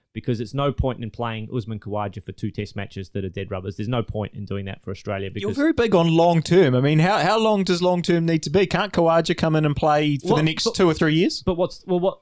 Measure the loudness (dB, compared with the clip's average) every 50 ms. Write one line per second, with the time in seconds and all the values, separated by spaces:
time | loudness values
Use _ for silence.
0 | _ _ -14 -8 -6 -4 -4 -4 -6 -6 -4 -2 -2 -2 -2 -2 -2 -4 -4 -6
1 | -10 -10 -8 -8 -8 -6 -6 -8 -8 -8 -8 -8 -6 -8 -10 -10 -8 -8 -6 -6
2 | -6 -6 -8 -12 -14 -14 -12 -8 -8 -8 -6 -8 -10 -8 -8 -10 -12 -10 -10 -14
3 | -12 -10 -8 -8 -8 -8 -8 -10 -10 -8 -8 -8 -8 -10 -8 -8 -6 -4 -4 -4
4 | -4 -4 -6 -8 -8 -8 -10 -12 -10 -8 -8 -8 -8 -10 -12 -12 -12 -12 -12 -10
5 | -8 -8 -6 -6 -6 -8 -8 -6 -6 -4 -2 0 0 0 2 2 2 2 4 4
6 | 4 4 4 4 4 4 4 2 2 4 4 6 6 6 4 2 2 4 4 4
7 | 4 4 2 2 2 2 2 2 2 2 2 2 2 0 0 2 2 2 2 2
8 | 2 2 2 2 2 2 0 0 0 2 2 2 2 2 0 -2 -2 0 0 2
9 | 4 4 4 4 2 0 -2 0 0 2 2 2 2 0 0 2 2 2 4 4
10 | 2 2 0 0 2 2 2 2 2 0 0 -2 -2 -2 2 2 4 4 4 2
11 | 2 2 2 2 2 0 -2 -4 -4 -4 -2 -2 -2 -4 -6 -8 -6 -4 -2 0
12 | 0 -2 -4 -6